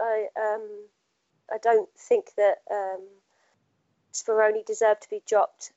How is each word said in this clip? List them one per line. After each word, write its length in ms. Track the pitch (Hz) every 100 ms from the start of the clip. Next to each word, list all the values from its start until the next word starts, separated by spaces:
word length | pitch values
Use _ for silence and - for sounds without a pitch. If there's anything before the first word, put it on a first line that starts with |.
I, 260 | 226 220 208 -
um, 280 | 214 214 214 208 208 _ _ _ _ _ -
I 60 | 220
don't 280 | 233 226 - _
think 360 | - 240 - -
that, 220 | 202 - -
um, 300 | 202 190 190 190 196 _ _ _ _ _ _ _ _ _
Speroni 520 | - - 220 214 214 214
deserved 380 | 214 220 214
to 60 | -
be 120 | 214 -
dropped 440 | 208 - _ -